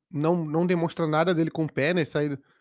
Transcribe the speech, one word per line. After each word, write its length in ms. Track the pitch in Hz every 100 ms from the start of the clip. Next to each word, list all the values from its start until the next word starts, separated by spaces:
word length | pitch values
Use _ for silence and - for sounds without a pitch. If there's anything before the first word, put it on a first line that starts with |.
| _
não, 340 | 143 160 175 156
não 220 | 160 175
demonstra 400 | 175 165 - 160
nada 260 | 151 170
dele 160 | 165 160
com 140 | -
o 100 | 156
pé, 180 | 135 147
né? 140 | 180 151
Saída, 340 | 151 147 139 _ _